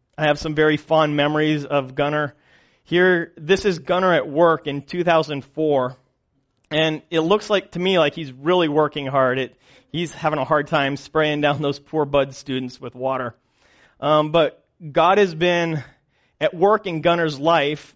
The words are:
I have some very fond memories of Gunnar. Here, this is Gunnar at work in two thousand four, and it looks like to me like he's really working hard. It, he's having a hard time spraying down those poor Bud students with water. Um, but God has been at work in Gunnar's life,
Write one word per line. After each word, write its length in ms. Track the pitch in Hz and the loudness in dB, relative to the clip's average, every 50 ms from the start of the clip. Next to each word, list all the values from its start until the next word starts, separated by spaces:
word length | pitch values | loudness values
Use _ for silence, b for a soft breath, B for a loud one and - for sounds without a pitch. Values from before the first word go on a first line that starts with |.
| _ _ _ - | _ _ _ -4
I 80 | 156 | 0
have 140 | 151 147 147 | 0 0 -2
some 160 | - 160 151 | -4 -4 0
very 220 | 156 156 156 151 147 | 2 2 2 2 0
fond 360 | - - 160 156 156 151 147 | -2 0 2 2 2 2 2
memories 500 | 147 143 147 151 151 151 151 156 147 143 | 0 0 0 0 0 0 0 0 -2 -4
of 300 | - 147 143 131 131 131 | -2 -2 -2 -2 -2 -4
Gunnar. 400 | 143 143 143 151 151 151 139 - b b b b b b b b b | -4 -2 -2 0 -2 -4 -4 -8 b b b b b b b b b
Here, 500 | b _ 165 175 180 185 180 170 165 - _ | b _ 0 2 4 4 2 0 -2 -6 _
this 280 | - 151 151 196 185 - | -16 0 0 0 2 2
is 140 | 208 180 156 | -2 -4 -4
Gunnar 340 | 135 - 175 180 190 185 | -4 -2 0 0 2 2
at 160 | 170 147 117 151 | 2 2 0 -2
work 380 | 139 156 175 165 160 151 - | 2 4 4 4 4 2 -2
in 160 | 147 139 143 | -6 -8 -8
two 220 | 139 - - 175 170 | -8 -8 -6 -2 0
thousand 400 | 170 165 160 156 151 147 139 131 | 2 2 2 2 -2 -6 -8 -8
four, 520 | - _ 151 160 156 143 135 127 127 135 _ _ _ _ _ _ _ _ _ _ _ _ _ _ _ | -10 _ -4 0 0 2 0 0 -2 -6 _ _ _ _ _ _ _ _ _ _ _ _ _ _ _
and 300 | 151 156 160 160 156 151 - _ | -2 0 0 0 -2 -4 -8 _
it 100 | 175 160 | -2 -2
looks 280 | 160 165 202 214 208 - | 2 2 0 0 0 -2
like 220 | 214 190 - - | -2 -2 -2 -6
to 80 | - 175 | -8 -4
me 220 | 180 190 190 175 | -2 0 2 2
like 160 | 156 147 - | 2 0 -2
he's 160 | 165 160 135 | -6 -12 -12
really 340 | 127 127 139 160 185 180 170 | -14 -6 -2 0 2 2 2
working 400 | 156 143 156 151 143 - 147 139 | 2 2 0 0 0 -2 -8 -8
hard. 320 | 131 135 139 131 127 127 131 | -2 0 0 2 2 0 -2
It, 180 | 131 123 _ b b b b b b b | -4 -8 _ b b b b b b b
he's 200 | - 160 175 151 | -6 -6 -6 -6
having 280 | - - 165 156 151 151 | -8 -6 -4 -4 -2 -2
a 40 | 131 | 0
hard 220 | - 160 147 143 | 0 0 0 0
time 300 | - 165 151 139 135 143 | 0 0 0 0 0 -4
spraying 440 | 139 - - - 156 156 151 151 147 | -6 -10 -4 -2 0 0 0 0 0
down 220 | 147 143 143 143 | 0 0 0 0
those 160 | 151 143 139 - | -2 -4 -4 -6
poor 260 | _ _ - 156 147 | _ _ -4 -4 -2
Bud 300 | 143 139 143 135 135 131 | 0 0 0 0 0 -6
students 460 | - - 143 131 131 131 123 123 - | -16 -10 -6 -6 -6 -6 -8 -12 -14
with 160 | 127 123 _ | -16 -16 _
water. 400 | 127 127 131 131 127 127 117 - _ b b b b b b b b b b b b | -6 -6 -4 -4 -4 -6 -8 -10 _ b b b b b b b b b b b b
Um, 320 | - 147 151 151 151 156 | 0 2 2 2 2 2
but 340 | 151 170 151 135 - _ _ _ _ _ 170 151 | 2 2 2 2 -2 _ _ _ _ _ -18 -4
God 280 | 131 165 160 175 196 202 | 0 2 4 4 4 4
has 180 | 202 185 165 | 2 0 0
been 480 | 156 170 175 175 175 170 165 160 151 123 B B B _ _ _ _ _ _ _ _ | -2 0 0 2 0 0 -2 -4 -6 -8 B B B _ _ _ _ _ _ _ _
at 120 | - 151 | -4 -4
work 360 | - 165 175 202 214 208 208 190 | 0 2 2 2 2 2 0 -6
in 120 | 170 156 | -8 -2
Gunnar's 380 | 147 175 170 175 165 156 147 135 | 0 0 2 2 0 -2 -4 -2
life, 560 | 143 165 170 160 139 143 151 147 - - _ | 0 2 2 2 2 -2 -4 -8 -12 -20 _